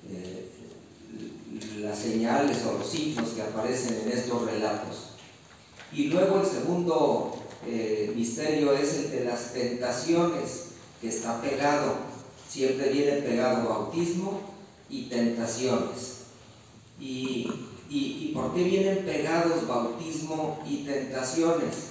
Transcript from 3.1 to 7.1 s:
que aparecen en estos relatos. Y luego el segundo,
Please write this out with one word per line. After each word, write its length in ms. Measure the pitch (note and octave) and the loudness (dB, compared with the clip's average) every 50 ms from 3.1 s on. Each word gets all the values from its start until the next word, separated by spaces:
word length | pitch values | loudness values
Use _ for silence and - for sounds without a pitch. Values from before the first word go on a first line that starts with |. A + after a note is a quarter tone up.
| - A#2+ - - | 0 0 -2 -2
que 120 | - A2 | -2 -4
aparecen 600 | A2 A2 G#2+ A2 A2+ A#2+ B2+ B2+ A#2+ A#2 A2 G#2+ A2 | -4 -4 -2 -2 0 0 0 0 0 0 -2 0 0
en 80 | A2+ | 0
estos 320 | A#2+ A#2 - A#2+ A#2+ A#2 A2 | 0 0 0 0 0 0 0
relatos. 680 | G#2+ G#2+ G#2+ A2 - - - - - - - - - - - - - - - - - - - - - - - - - D#3 | 0 0 0 0 0 -2 -2 -4 -6 -10 -10 -12 -14 -16 -18 -20 -20 -20 -20 -20 -20 -20 -20 -20 -20 -20 -20 -18 -8 -2
Y 120 | D3 C#3+ | 0 0
luego 360 | D#3 E3 F#3 F#3+ G3 G3 G3 | 4 4 6 6 6 6 4
el 40 | F#3 | 4
segundo, 920 | F3 - - - E3 F3 F3 F3 E3 D#3 D#3 D3 C#3+ | 2 0 0 0 0 2 2 2 4 4 4 6 4